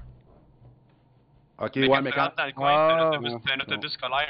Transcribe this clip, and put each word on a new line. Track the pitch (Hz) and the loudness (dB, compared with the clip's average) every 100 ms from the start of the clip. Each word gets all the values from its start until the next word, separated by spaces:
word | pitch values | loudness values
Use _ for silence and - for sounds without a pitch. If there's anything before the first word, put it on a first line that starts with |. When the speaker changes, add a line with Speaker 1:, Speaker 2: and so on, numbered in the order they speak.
| - - _ _ _ _ - _ _ _ _ _ _ _ _ - | -12 -20 _ _ _ _ -20 _ _ _ _ _ _ _ _ -10
Speaker 1:
Ok, | 107 135 | -6 0
Speaker 2:
Mais | 135 | 2
Speaker 1:
ouais, | 135 | 2
Speaker 2:
quand | |
Speaker 1:
mais | 135 | 2
Speaker 2:
tu | 139 | -2
Speaker 1:
quand | |
Speaker 2:
rentres | 131 - | -2 -2
dans | 143 | -6
le | |
coin, | 135 139 | -2 2
c'est | 151 156 | 4 4
un | 165 | 4
Speaker 3:
Ah. | 160 | 2
Speaker 2:
autobus, | 147 120 | 0 -4
Speaker 1:
Ouais, | 117 123 | -6 -4
Speaker 2:
c'est | |
un | 135 | -4
Speaker 1:
ouais. | |
Speaker 2:
autobus | 135 139 151 | -4 -6 -6
scolaire | - 123 135 147 | -8 -4 -4 -4